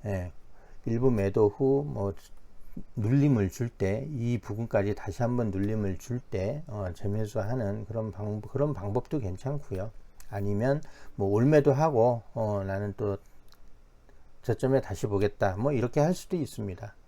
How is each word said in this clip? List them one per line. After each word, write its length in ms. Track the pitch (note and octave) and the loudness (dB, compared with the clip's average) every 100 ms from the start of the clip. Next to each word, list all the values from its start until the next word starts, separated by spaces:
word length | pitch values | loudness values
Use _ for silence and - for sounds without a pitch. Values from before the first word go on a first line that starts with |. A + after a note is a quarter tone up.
예, 280 | G#2+ F#2+ F2+ - - - - - | -4 -4 -6 -10 -14 -18 -16 -8
일부 260 | - A2+ C3 | -2 4 4
매도 380 | A2+ G2 G#2 G#2 | 4 4 6 4
후 340 | - C3+ C#3 | 4 4 4
뭐 320 | D3 A#2 G2+ - - - - - - - - - | 2 -2 -2 -4 -12 -16 -14 -12 -10 -8 -8 -2
눌림을 540 | G#2 C#3 D3 A#2+ F#2+ | 2 4 6 4 2
줄 180 | - B2 | 0 -6
때, 380 | - F#2+ G#2+ C#3+ | 0 0 0 -4
이 280 | C#3+ A#2 A#2+ | -4 -2 -2
부분까지 560 | - G#2+ A#2 G#2+ G2+ | -4 -6 0 2 2
다시 280 | G#2 G#2 F#2 | -2 -6 -2
한번 280 | A#2+ B2 A2+ | 0 2 0
눌림을 480 | F#2+ G2+ A2 G2 F2+ | 0 0 0 0 -2
줄 220 | - B2 | -6 -8
때, 420 | - F#2+ G2 D3 D#3+ | -4 -4 -2 -4 -8
어, 200 | G#2+ F#2 | -6 -6
재매수하는 920 | F2 G2 G#2 G#2+ A2 G2 B2+ G2+ G#2 G2 | -4 -2 -2 -2 -2 -2 -2 -2 -4 -4
그런 260 | A2 A2 | -4 -4
방-, 280 | G2 G#2 G#2+ | -6 -4 -4
그런 320 | G#2+ C#3 D3 | -4 0 0
방법도 460 | D3 G3+ A2+ - D#3 | 0 -2 -2 -2 -4
괜찮고요. 720 | G2+ F#2 C3 D3 - F#2 G#2+ - - - - | -4 -4 -4 -4 -6 -6 -6 -10 -18 -14 -8
아니면 500 | G2+ G2+ G2+ B2 D3 - - - - | -4 0 2 2 0 -2 -12 -12 -2
뭐 120 | G2 | 2
올매도 440 | G#2 C3 D3+ C#3+ | 6 8 8 6
하고, 500 | C3+ D#3+ C3 A#2+ A#2+ - | 4 4 6 4 4 -4
어, 280 | - G#2+ G2+ | -2 0 0
나는 300 | G2 G2 G#2 G2 | -2 -2 -4 -2
또 200 | G#2 G2 - - - - - - - - - - - - | -2 -2 -8 -20 -20 -18 -18 -18 -20 -20 -20 -20 -20 -8
저점에 380 | - A2+ C3 C3+ | -4 0 2 2
다시 260 | - F#2+ A2 | 0 -6 -2
보겠다, 500 | G2+ G2+ - G2+ F#2+ | 2 2 2 -2 2
뭐 160 | C3+ | 0
이렇게 280 | C3+ A#2 D3+ | 2 0 2
할 140 | D3+ | 2
수도 220 | F#3 - F3+ | 0 -2 -4
있습니다. 580 | C3 - G2+ F2+ G#2+ - | -4 -6 -8 -8 -12 -16